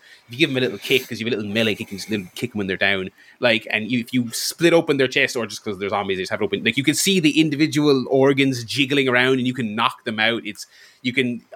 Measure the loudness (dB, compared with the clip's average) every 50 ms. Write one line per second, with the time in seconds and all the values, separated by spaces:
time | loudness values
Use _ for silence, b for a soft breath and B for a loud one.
0 | b b b b b -14 -4 -2 0 0 0 0 -2 -2 -2 -6 -2 0 0 0
1 | 0 -2 -8 -8 -6 -4 -4 -4 -4 -4 -2 0 0 0 -2 -2 -6 -10 -10 -12
2 | -8 -6 -6 -6 -6 -8 -10 -8 -8 -6 -6 -4 -4 -4 -2 0 0 0 0 0
3 | -4 -6 b b b b b b 0 2 2 0 0 -2 -2 -2 -2 -2 -2 -2
4 | -2 -2 -2 -2 -2 -2 -4 -6 -6 -6 -2 2 4 4 6 4 4 2 2 2
5 | 0 0 2 0 0 0 0 -4 -6 -6 -8 -10 -8 -8 -6 -4 -4 -2 -2 -2
6 | -2 -2 -2 -4 -4 -4 -4 -4 -2 -2 -2 -2 0 0 0 0 0 0 0 2
7 | 2 2 2 4 2 4 4 4 2 2 2 0 0 0 2 2 4 4 4 2
8 | 2 2 2 4 4 4 4 4 2 2 0 -2 -4 -2 0 0 2 2 2 2
9 | 2 2 2 4 4 4 2 2 0 0 -2 -2 -4 -4 -2 -2 -2 -2 -2 -4
10 | _ -6 -2 0 0 0 0 -2 -4 -8 -12 -14 -16 b b b b b b b
11 | -6 -4 -2 0 -2 -2 -2 -6 -10 _ -4